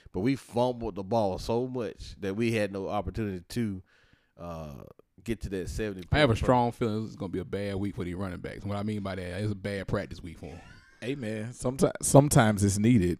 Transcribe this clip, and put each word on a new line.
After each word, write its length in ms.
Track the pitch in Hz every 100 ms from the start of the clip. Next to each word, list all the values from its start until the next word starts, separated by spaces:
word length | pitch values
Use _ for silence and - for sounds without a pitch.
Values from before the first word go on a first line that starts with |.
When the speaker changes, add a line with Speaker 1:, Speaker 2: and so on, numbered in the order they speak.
| -
Speaker 1:
But 60 | 90
we 140 | 117 135
fumbled 600 | - 110 123 120 113 92
the 80 |
ball 360 | 95 117 101 90
so 280 | - 117 131
much 480 | 127 101 - - -
that 140 | 98 98
we 160 | 117
had 180 | 113 101
no 160 | 98 92
opportunity 560 | 104 95 110 107 92 -
to, 320 | 120 110 95 - _ _ _ _ -
uh, 340 | 87 82 78 67 50 - _ -
get 180 | - 113
to 80 | -
that 200 | 95 85
seventy 360 | - 107 92 87
Speaker 2:
I 80 | 139
have 100 | 147
a 40 |
Speaker 1:
point 60 | 107
Speaker 2:
strong 280 | - 127 120
feeling 300 | - 117 107
this 100 | 110
is 40 | 113
gonna 140 | 95
be 100 | 92
a 60 | 85
bad 300 | 101 101 98
week 200 | 101 -
for 80 |
the 100 | 87
running 260 | 87 98 90
backs. 240 | - - 101
What 120 | 101
I 60 |
mean 180 | 107 107
by 140 | 98 92
that, 260 | 90 92
it's 100 | 104
a 40 | 101
bad 320 | 101 101 92
practice 340 | 107 - -
week 160 | 87 80
for 100 | 85
'em. 120 | 80 - - - _
Speaker 3:
Hey, 140 | 110 143
man, 360 | 110 110 110
someti-, 400 | 123 127 131 - -
sometimes 640 | - 143 143 147 110 104
it's 140 | 101 101
needed. 420 | 107 123 87